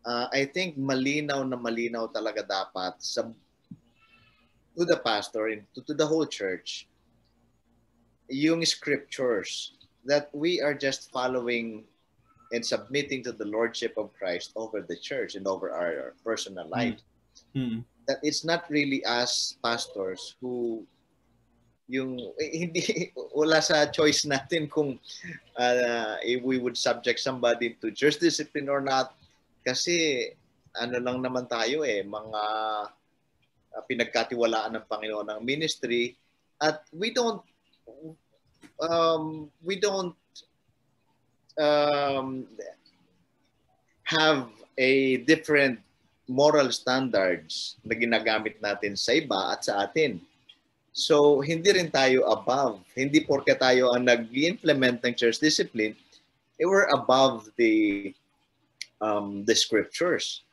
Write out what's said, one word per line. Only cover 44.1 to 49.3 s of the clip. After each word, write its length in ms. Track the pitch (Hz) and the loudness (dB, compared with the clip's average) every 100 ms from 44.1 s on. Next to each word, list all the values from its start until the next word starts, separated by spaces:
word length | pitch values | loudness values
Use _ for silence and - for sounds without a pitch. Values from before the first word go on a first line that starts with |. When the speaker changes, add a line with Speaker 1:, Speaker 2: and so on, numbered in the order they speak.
| 160 156 147 120 - - - | 4 4 4 0 -14 -14 0
Speaker 1:
a 420 | 131 135 135 127 123 | 4 4 4 2 4
different 520 | 160 - 147 139 117 _ _ _ _ - | 4 6 4 4 0 _ _ _ _ -6
moral 400 | 127 147 151 131 | 4 6 6 4
standards 1120 | - - 127 131 110 95 85 80 - - - | 0 0 0 2 2 2 0 -6 -10 -10 -12
na 120 | 110 113 | -6 -2
ginagamit 640 | 117 117 110 110 107 - | 0 2 2 0 -2 -6
natin 340 | 104 101 104 98 | -4 -2 -4 -4
sa 200 | - 139 | 0 0
iba 400 | 147 | 2